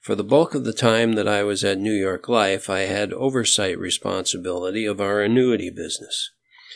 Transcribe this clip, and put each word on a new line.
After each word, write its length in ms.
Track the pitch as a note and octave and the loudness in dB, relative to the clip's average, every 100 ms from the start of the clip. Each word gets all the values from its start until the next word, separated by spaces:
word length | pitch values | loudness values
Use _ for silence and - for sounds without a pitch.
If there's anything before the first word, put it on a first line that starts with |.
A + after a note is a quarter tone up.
For 140 | - | -2
the 100 | G#2 | -4
bulk 300 | G2 C#3 E3 | 4 4 4
of 100 | C#3+ | 0
the 80 | A#2 | -4
time 440 | A2 A#2+ A2+ A#2 A2 | 0 2 4 2 2
that 120 | G#2 | 2
I 140 | G#2 | 2
was 200 | G#2 G2 | 0 0
at 120 | G#2 F#2+ | 0 0
New 160 | G#2 | 0
York 380 | G#2+ F#2+ F#2 - | 0 0 -4 0
Life, 400 | A#2 G2 G2 - | 2 2 0 -2
I 100 | F#2+ | -2
had 320 | F#2+ G2 G#2 | 0 -2 -2
oversight 640 | - C3 C3 A2 - G2 F2 | -2 -2 0 0 2 0 -2
responsibility 1080 | F2+ - G2 F#2+ F#2 F#2 F2+ F2 F#2 G#2 G#2+ | -4 -4 -2 -2 -2 -4 -4 -4 -4 -2 -4
of 160 | G2 | -2
our 180 | G2+ G#2 | 0 2
annuity 480 | G2+ B2 B2+ A2 F2+ | 4 4 4 2 -2
business. 640 | - E2 - - - - _ _ - - | -8 -10 -10 -8 -8 -8 _ _ -20 -20